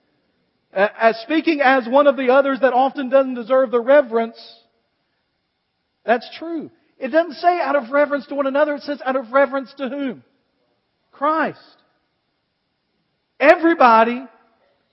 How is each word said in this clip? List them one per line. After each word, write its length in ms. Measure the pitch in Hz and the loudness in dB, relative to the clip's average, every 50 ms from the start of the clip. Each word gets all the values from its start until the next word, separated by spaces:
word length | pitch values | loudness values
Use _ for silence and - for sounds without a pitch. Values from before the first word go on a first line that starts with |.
| _ _ _ _ _ _ _ _ _ _ _ _ _ _ | _ _ _ _ _ _ _ _ _ _ _ _ _ _
A-, 320 | - 190 202 208 - - 226 | -4 -2 -2 -2 -2 0 0
as 120 | 226 220 - | 0 0 -2
speaking 380 | - - 302 320 - 330 330 285 | -6 -4 -2 -2 0 0 -2 2
as 280 | 277 262 269 269 220 233 | 2 2 2 2 0 2
one 180 | 254 285 294 | 2 4 4
of 100 | 285 254 | 4 2
the 140 | 262 262 240 | 2 0 2
others 300 | 254 277 269 277 269 208 | 2 2 2 2 -2 0
that 120 | 262 254 | 0 0
often 360 | 240 240 262 262 240 285 269 247 | 2 2 0 0 -2 -6 -4 0
doesn't 260 | 262 269 269 262 254 | 2 2 2 0 -4
deserve 380 | 247 226 208 262 262 269 220 | -8 -4 0 0 0 0 0
the 80 | 233 240 | -2 -2
reverence, 580 | 226 247 277 294 269 226 220 226 226 226 - - - - - _ _ _ _ _ _ _ _ _ _ _ _ _ _ _ _ _ _ _ _ _ _ _ _ _ _ _ _ _ _ | 2 4 4 4 2 2 -2 -4 -4 -4 -8 -16 -20 -20 -20 _ _ _ _ _ _ _ _ _ _ _ _ _ _ _ _ _ _ _ _ _ _ _ _ _ _ _ _ _ _
that's 240 | 202 233 247 - - - - | -2 -2 -2 -2 -10 -16 -14
true. 320 | 320 330 339 311 196 123 - _ _ _ _ _ | -12 -10 -10 -10 -12 -14 -18 _ _ _ _ _
It 100 | 262 240 | -8 0
doesn't 260 | 269 320 339 349 247 | 0 0 0 0 -6
say 260 | - 349 349 359 349 | 0 0 0 0 2
out 160 | 294 262 285 | -2 -2 -2
of 160 | 285 233 220 | -2 -2 -2
reverence 340 | 277 285 294 269 285 277 - | 0 0 0 0 -2 -6 -6
to 80 | - 285 | -8 -6
one 140 | 277 269 269 | -4 -4 -2
another. 260 | 262 285 302 302 294 | 0 0 0 0 -2
It 80 | 262 | -6
says 180 | - 285 294 - - | -8 -10 -10 -6 -6
out 100 | 262 262 | -4 -4
of 160 | 269 240 214 | -4 -6 -2
reverence 420 | 247 277 277 247 269 269 262 - - - | 0 0 0 0 -2 -8 -8 -10 -12 -10
to 100 | 277 233 | -10 -8
whom? 360 | 269 285 277 254 185 127 _ _ _ _ _ _ _ _ _ _ _ _ _ _ _ _ _ _ | -8 -6 -8 -8 -8 -10 _ _ _ _ _ _ _ _ _ _ _ _ _ _ _ _ _ _
Christ. 480 | _ - 269 302 311 320 277 196 139 - - _ _ _ _ _ _ _ _ _ _ _ _ _ _ _ _ _ _ _ _ _ _ _ _ _ _ _ _ _ _ _ _ _ _ _ | _ -4 -2 -2 0 -2 -2 -4 -6 -12 -20 _ _ _ _ _ _ _ _ _ _ _ _ _ _ _ _ _ _ _ _ _ _ _ _ _ _ _ _ _ _ _ _ _ _ _
Everybody 880 | 254 294 349 349 311 330 339 330 262 233 226 220 226 233 240 254 269 - _ _ _ _ _ _ _ _ _ _ _ _ | 4 4 4 4 2 0 2 4 4 6 6 4 4 2 -2 -6 -10 -16 _ _ _ _ _ _ _ _ _ _ _ _